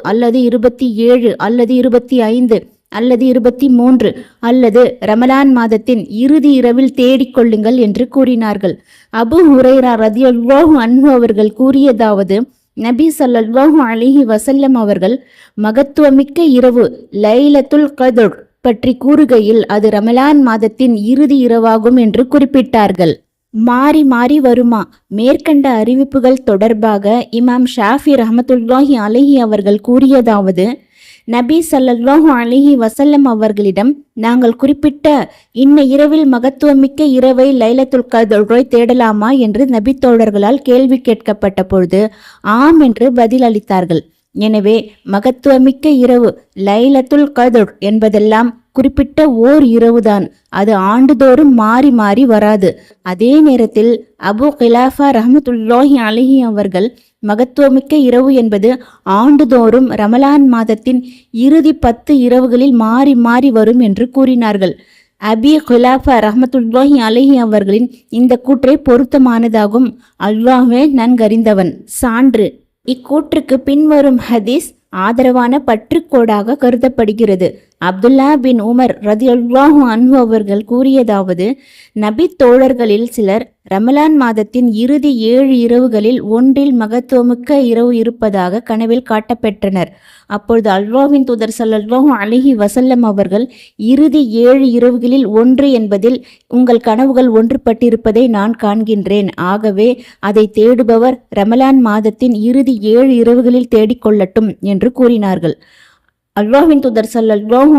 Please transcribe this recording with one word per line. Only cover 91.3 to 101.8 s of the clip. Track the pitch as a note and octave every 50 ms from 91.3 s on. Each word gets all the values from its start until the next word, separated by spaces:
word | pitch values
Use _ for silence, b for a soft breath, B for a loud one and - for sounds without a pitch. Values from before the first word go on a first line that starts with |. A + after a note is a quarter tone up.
| A#3+ G#3+ A3+ A3 -
ஸல்லல்லாஹு | - A#3 A3 A3 G#3+ G#3 G#3+ A#3+ C4 C4+ D4 B3+
அலைஹி | G#3 G3+ G#3+ A#3 C4 C4 C#4 B3+
வஸல்லம் | G#3 G3+ G#3 - B3+ B3+ C4 B3+ B3 A#3
அவர்கள், | G#3+ G3 G3+ F#3+ F3+ F#3+ G#3+ B3+ B3+ B B B B B B
இறுதி | G#3 A3+ C4 C#4 D4+ D#4 B3 D#4 C#4 A3 G#3+ A#3
ஏழு | A#3+ B3 C4 C#4 C4+ B3+
இரவுகளில் | A#3 A#3+ A#3 B3 A#3+ A#3 A#3 A#3+ B3+ C#4 B3+ G3 G#3+
ஒன்று | A3 A#3 B3+ C4 A#3+ C#4+ C#4
என்பதில் | C4 A3+ A3 G3 G3+ G3+ G3 A#3+ C4 - B B B B B -
உங்கள் | - B3 B3+ A#3+ A#3 A#3 A#3
கனவுகள் | A#3 G#3+ A3+ C4 C#4 B3+ B3+ B3+ B3
ஒன்றுபட்டிருப்பதை | A3 A3+ A3+ A3+ C4+ - - A#3+ A3+ A3+ B3 A#3+ A3+ A3+ - A3+ G3+ A3+ C4 B3
நான் | A3 G3+ G3+ A#3 A3+
காண்கின்றேன். | - A3+ G3+ G#3 A3+ A3 A3 A3 G3+ F3 F#3 G3+ G#3 G3 F3+ - - E3+
ஆகவே | F3+ G3 G#3+ A3 G#3+ F#3+ G3 G#3+ B3 B3 B3 B B B B
அதை | B G3+ G3+ A3 G#3+ G#3
தேடுபவர் | - G#3+ G#3+ A#3+ B3+ A3 B3 A3 A3+ A3+ A#3 B3+ C4 B3 _ - -
ரமலான் | G3+ G3 G#3+ A#3 C4 C4 C4+ C#4 C4